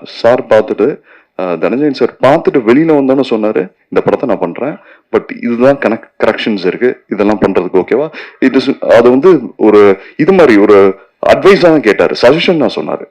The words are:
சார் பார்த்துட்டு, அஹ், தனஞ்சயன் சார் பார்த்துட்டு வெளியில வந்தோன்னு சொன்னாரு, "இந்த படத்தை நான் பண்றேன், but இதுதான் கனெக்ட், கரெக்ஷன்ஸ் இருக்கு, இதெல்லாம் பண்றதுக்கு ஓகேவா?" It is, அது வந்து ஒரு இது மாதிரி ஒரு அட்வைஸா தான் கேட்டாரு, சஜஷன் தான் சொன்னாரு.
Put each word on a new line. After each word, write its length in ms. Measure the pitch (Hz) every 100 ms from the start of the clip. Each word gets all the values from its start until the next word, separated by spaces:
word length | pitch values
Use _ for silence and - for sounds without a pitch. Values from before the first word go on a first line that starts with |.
சார் 420 | - - 117 127 -
பார்த்துட்டு, 520 | 110 107 104 120 175 _ _ _ -
அஹ், 200 | 90 82
தனஞ்சயன் 360 | 87 120 147
சார் 220 | 127 123 -
பார்த்துட்டு 360 | 127 160 - 147
வெளியில 360 | 107 135 160
வந்தோன்னு 320 | 147 131 139 127
சொன்னாரு, 320 | 110 107 107 - _
"இந்த 180 | - 95
படத்தை 240 | - 101 127
நான் 100 | 95
பண்றேன், 400 | 85 - 139 - _ _ -
but 120 | 143 143 127
இதுதான் 360 | 120 117 131 139
கனெக்ட், 300 | 104 113 - -
கரெக்ஷன்ஸ் 420 | 113 104 117 101 90
இருக்கு, 380 | 82 123 - -
இதெல்லாம் 320 | 101 104 104
பண்றதுக்கு 400 | 98 95 90 92
ஓகேவா?" 300 | 87 113 156 - - -
It 120 | 131 131
is, 320 | 127 - -
அது 220 | 110 123
வந்து 300 | 131 180 160 107 -
ஒரு 420 | 107 104 101 95 - -
இது 160 | 156
மாதிரி 240 | 190 143 104
ஒரு 220 | 104 101 98 - _ - -
அட்வைஸா 340 | 113 190 196
தான் 200 | 170 156
கேட்டாரு, 340 | 107 98 85 -
சஜஷன் 420 | 120 160 190 160 143
தான் 100 | 143
சொன்னாரு. 280 | 120 - -